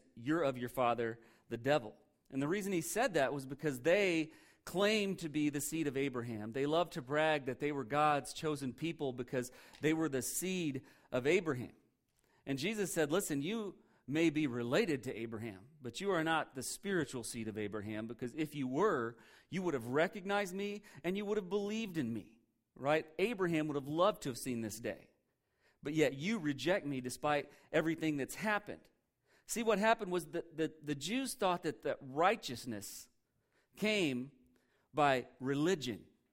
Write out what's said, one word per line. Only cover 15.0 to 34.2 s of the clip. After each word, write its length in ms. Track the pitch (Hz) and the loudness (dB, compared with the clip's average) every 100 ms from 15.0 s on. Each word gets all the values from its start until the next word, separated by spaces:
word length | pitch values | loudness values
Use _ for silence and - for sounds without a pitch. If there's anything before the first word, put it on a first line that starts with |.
to 140 | 117 107 | -4 -6
Abraham, 420 | 113 110 117 95 120 156 | -6 -6 -8 -10 -16 -14
but 200 | 123 - | -10 -4
you 100 | 196 | 0
are 120 | 175 | 2
not 300 | 156 160 - | 2 2 0
the 100 | - | -6
spiritual 600 | - - 196 190 143 127 | -8 -6 -2 0 0 -4
seed 240 | 110 120 110 | -6 -6 -4
of 100 | 104 | -2
Abraham, 500 | 104 104 101 107 113 | -4 -4 -6 -6 -6
because 260 | 120 123 147 | -6 -6 -4
if 200 | 151 147 | -4 -2
you 120 | 127 | -2
were, 480 | 135 180 147 117 120 - - _ | 2 4 2 0 -6 -18 -20 _
you 120 | 175 | -4
would 120 | 175 | -2
have 140 | 139 113 | -2 0
recognized 640 | 135 175 208 185 202 196 | 2 2 0 -2 0 0
me 280 | 185 202 202 - - | -4 -4 -6 -12 -8
and 120 | 170 196 | -4 -2
you 80 | |
would 140 | 202 214 | 0 -2
have 120 | 185 | 0
believed 480 | 202 202 220 220 165 | -2 -2 -2 -4 -2
in 140 | 120 | -2
me," 200 | 113 - - _ _ _ - | -4 -8 -18 _ _ _ -4
right? 300 | 135 156 156 - | 2 2 0 -2
Abraham 480 | 196 220 180 160 156 | -2 0 2 2 0
would 80 | 143 | -2
have 120 | 135 | -2
loved 360 | 156 190 208 | 2 4 2
to 60 | 147 | -4
have 80 | 120 | -4
seen 240 | 135 120 | -4 -4
this 180 | 110 107 | -4 -4
day, 280 | 117 92 - _ _ _ _ _ _ _ | -6 -6 -10 _ _ _ _ _ _ _
but 100 | 143 | -2
yet 220 | 156 143 135 | 2 2 2
you 240 | 170 226 | -2 -2
reject 460 | 151 135 135 190 143 | -2 -2 0 0 0
me 140 | 135 | -4
despite 500 | 123 - 147 147 147 - _ | -4 -2 0 0 -2 -12 _
everything 460 | 156 160 160 160 147 | 0 0 0 0 -2
that's 180 | 127 - | -4 -4
happened. 460 | 202 208 - 82 - _ _ _ _ _ - | -2 -2 -4 -12 -16 _ _ _ _ _ -8
See, 180 | - | -2
what 160 | 226 202 | 2 4
happened 320 | 220 226 202 | 4 4 2
was 140 | 180 156 | -2 -2
that 300 | 170 - 147 | -6 -6 -2
the, 140 | 156 - | -4 -4
the 120 | 147 143 | -6 -4
Jews 400 | 143 247 269 - | -2 -2 -2 0
thought 280 | 190 175 | 2 2
that, 200 | 165 143 | -2 -4
that 140 | 147 - | -4 -4
righteousness 1080 | 139 135 180 - - 117 127 107 98 - - _ _ _ _ _ _ - | -4 2 4 4 -2 -8 -6 -6 -8 -14 -18 _ _ _ _ _ _ -4
came 540 | 208 214 160 127 | 0 2 2 0